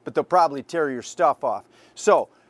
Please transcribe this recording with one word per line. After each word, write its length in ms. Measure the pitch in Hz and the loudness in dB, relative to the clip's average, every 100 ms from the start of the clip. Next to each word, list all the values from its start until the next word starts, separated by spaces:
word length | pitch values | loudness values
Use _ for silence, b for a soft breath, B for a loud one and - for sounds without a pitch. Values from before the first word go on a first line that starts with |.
but 120 | - - | -8 -4
they'll 80 | |
probably 400 | 139 180 165 139 | 0 2 2 -2
tear 260 | 123 170 151 | -8 -4 -4
your 120 | 127 | -4
stuff 420 | 113 - 165 135 | -10 -2 0 0
off. 200 | 131 101 - b b | -4 -6 -10 b b
So, 340 | - - 175 107 b b | -6 2 2 2 b b